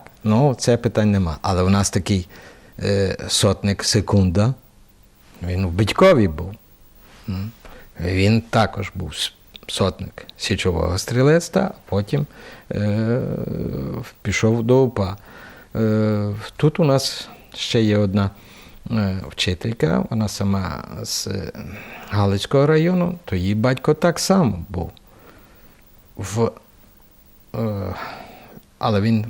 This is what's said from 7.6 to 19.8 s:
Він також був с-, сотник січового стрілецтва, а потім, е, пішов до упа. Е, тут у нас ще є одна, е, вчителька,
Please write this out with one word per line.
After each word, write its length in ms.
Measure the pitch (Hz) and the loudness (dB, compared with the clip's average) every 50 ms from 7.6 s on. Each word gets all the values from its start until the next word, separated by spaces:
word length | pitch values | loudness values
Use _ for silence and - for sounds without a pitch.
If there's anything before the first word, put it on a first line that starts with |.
| - - - - - - - - | -20 -20 -20 -20 -20 -18 -12 -8
Він 400 | 82 87 92 92 95 104 113 113 | -6 -2 0 2 2 4 4 2
також 520 | - - - 120 107 95 - - 98 - - | 0 0 2 2 2 2 0 -4 -8 -8 -8
був 200 | 92 82 76 - | -8 -8 -8 -8
с-, 180 | - - - - _ _ _ - - - | -8 -8 -8 -8 _ _ _ -20 -20 -14
сотник 600 | - - - 101 92 - - 95 - - - - - - | -8 -4 -2 0 0 -2 -4 -10 -14 -14 -16 -20 -20 -14
січового 640 | - - - 104 92 - 92 82 82 82 85 90 98 | -8 -6 -4 -2 -2 0 0 0 0 0 0 -2 -2
стрілецтва, 640 | - - 117 123 131 147 156 175 175 - - - - | -4 -2 0 2 4 4 4 2 2 0 -2 0 0
а 80 | - - - - - | -2 -4 -8 -10 -4
потім, 380 | 95 101 101 - - 143 147 - - - - - - - - - | -4 -2 -2 -2 -2 -2 -2 -4 -8 -14 -20 -20 -20 -16 -12 -8
е, 500 | - 101 104 104 101 110 110 110 120 131 - - - - - - - - - - - - - - - 123 127 - - _ - | -4 -2 -2 0 0 0 0 0 0 0 -2 -4 -4 -6 -6 -6 -6 -6 -6 -6 -6 -6 -6 -6 -6 -8 -10 -12 -14 _ -6
пішов 400 | 101 95 - - 110 113 120 113 | -6 -2 2 2 2 2 2 4
до 200 | 113 123 131 135 | 4 6 6 6
упа. 340 | 123 - - 98 92 98 - - - - - - - - - - - - | 4 2 0 -4 -4 -4 -8 -14 -20 -20 -20 -20 -20 -20 -20 -16 -8 -4
Е, 580 | - 113 110 107 110 107 107 107 104 104 104 101 107 - - - | 0 0 2 2 2 2 2 2 0 0 -2 -4 -6 -8 -12 -2
тут 240 | - - 156 - - | 0 2 2 4 4
у 40 | 170 | 4
нас 440 | 139 135 135 - - - - - - - - - - - | 4 4 2 2 -2 -6 -8 -12 -14 -18 -20 -20 -18 -12
ще 280 | - - - - 117 110 | -10 -6 -2 2 2 4
є 160 | 107 104 104 | 4 4 4
одна, 320 | 104 98 95 101 98 98 - - - - - - - - - - - - | 2 2 2 2 2 0 -2 -6 -16 -20 -20 -20 -20 -20 -20 -16 -10 -4
е, 260 | 117 110 104 95 95 95 - - | -2 -2 0 0 -2 -4 -8 -10
вчителька, 760 | - - - 101 90 - - 120 113 - | -8 -4 -2 -2 -2 -2 -4 -6 -4 -2